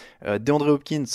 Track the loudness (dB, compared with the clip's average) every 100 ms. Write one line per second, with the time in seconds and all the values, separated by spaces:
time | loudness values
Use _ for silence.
0 | -20 -12 -4 -2 0 2 4 2 0 -4
1 | -4